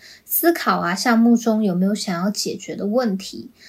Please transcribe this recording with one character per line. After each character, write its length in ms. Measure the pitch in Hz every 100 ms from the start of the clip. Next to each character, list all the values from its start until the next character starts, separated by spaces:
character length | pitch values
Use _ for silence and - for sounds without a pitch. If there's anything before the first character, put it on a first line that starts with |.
| - -
思 300 | - - 330
考 240 | 339 - 180
啊， 180 | 175 185
项 240 | 247 226
目 160 | 233 233
中 260 | 226 220
有 140 | 214 180
没 100 | 190
有 80 |
想 300 | 208 - 170
要 80 | 196
解 240 | - - -
决 180 | - -
的 120 | 202
问 280 | 240 240 190
题， 360 | - - - -